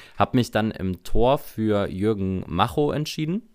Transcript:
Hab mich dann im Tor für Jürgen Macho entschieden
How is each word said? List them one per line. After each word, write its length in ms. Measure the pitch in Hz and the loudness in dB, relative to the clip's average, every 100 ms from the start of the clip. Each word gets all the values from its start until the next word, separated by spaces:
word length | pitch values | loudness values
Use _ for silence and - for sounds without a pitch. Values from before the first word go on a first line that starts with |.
| - - | -10 -2
Hab 180 | 101 | 0
mich 180 | 131 117 | 2 0
dann 180 | 110 110 | 0 -2
im 320 | - 95 90 | -2 -6 -6
Tor 360 | - 110 117 143 | 0 4 4 2
für 500 | - - 110 101 95 | -2 -4 0 2 0
Jürgen 560 | 92 104 104 95 95 - | -2 -2 0 -2 -2 -2
Macho 460 | 80 117 - 147 | 0 0 2 0
entschieden 500 | 147 151 - 156 196 - | -2 -4 -6 -4 -4 -8